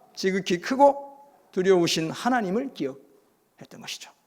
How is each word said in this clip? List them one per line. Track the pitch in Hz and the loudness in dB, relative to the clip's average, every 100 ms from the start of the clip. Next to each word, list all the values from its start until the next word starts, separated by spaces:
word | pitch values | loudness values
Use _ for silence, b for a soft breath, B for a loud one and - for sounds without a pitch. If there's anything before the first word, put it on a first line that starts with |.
| - - | -20 -6
지극히 | 190 190 185 175 | -2 -2 -2 -4
크고 | - 262 285 277 - - - _ _ | -2 6 6 6 -6 -18 -20 _ _
두려우신 | - 185 185 170 175 160 | -2 4 4 4 0 -4
하나님을 | 131 240 254 202 202 277 | -4 0 0 0 -2 -4
기억했던 | - 139 135 - _ _ _ _ _ - - | -6 -8 -10 -20 _ _ _ _ _ -20 -18
것이죠. | - - - - | -14 -14 -16 -20